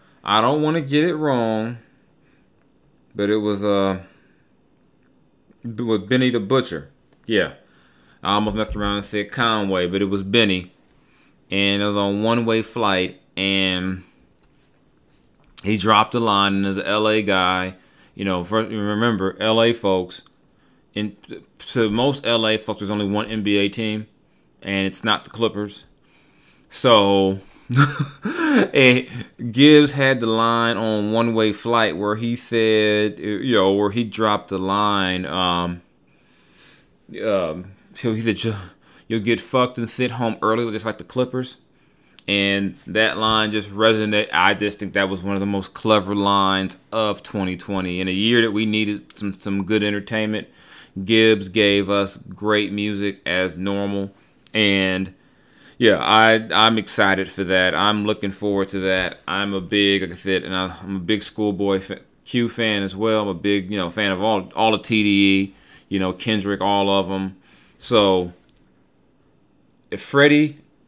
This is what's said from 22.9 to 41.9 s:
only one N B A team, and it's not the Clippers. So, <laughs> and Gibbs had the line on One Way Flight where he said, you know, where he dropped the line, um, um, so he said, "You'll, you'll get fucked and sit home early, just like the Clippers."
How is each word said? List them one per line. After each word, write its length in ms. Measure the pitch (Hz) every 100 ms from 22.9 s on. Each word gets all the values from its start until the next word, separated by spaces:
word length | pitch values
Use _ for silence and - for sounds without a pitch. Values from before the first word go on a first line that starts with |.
only 180 | 104 101
one 180 | 104 110
N 160 | 110
B 140 | 101 101
A 120 | 101
team, 400 | 107 110 107 107 _ _ _ _ _
and 240 | - 98 98
it's 180 | -
not 200 | 110 101
the 60 | -
Clippers. 540 | - 113 101 104 - - _ _ _ _ _ _ _ _
So, 680 | - 131 110 101 98 95 95 - - -
<laughs> 40 | 123 139 - 139 - 214 339 311 262 -
and 340 | - 131 123 - 123 - - 120
Gibbs 400 | 113 147 151 143
had 280 | 135 135 127
the 60 | 113
line 500 | 113 117 117 117 107
on 360 | 110 107 104
One 220 | 110 117
Way 180 | 113 110
Flight 440 | 101 117 117 107 80
where 200 | 104 110
he 200 | 117 120
said, 840 | - 117 110 110 107 107 107 -
you 360 | 92 101 131
know, 180 | 110 95
where 180 | 101 104
he 140 | 110
dropped 440 | 110 104 110 104 -
the 100 | 95
line, 680 | 95 101 104 101 92 92
um, 580 | 85 90 90 87 87 87 - _ _ _ _ _ _ _ - _ _ _ - 104
um, 480 | 107 98 85 85 92 95 _
so 200 | - 123
he 80 | 110
said, 200 | 113 95
"You'll, 120 | 113 101 90 - _ - -
you'll 120 | 113
get 200 | 104 113
fucked 360 | - 127 123 123
and 140 | 113
sit 220 | - 123
home 240 | 117 117 107
early, 300 | 107 113 117
just 140 | 107 107
like 120 | 104
the 60 |
Clippers." 520 | - 127 127 127 127 - _ _ _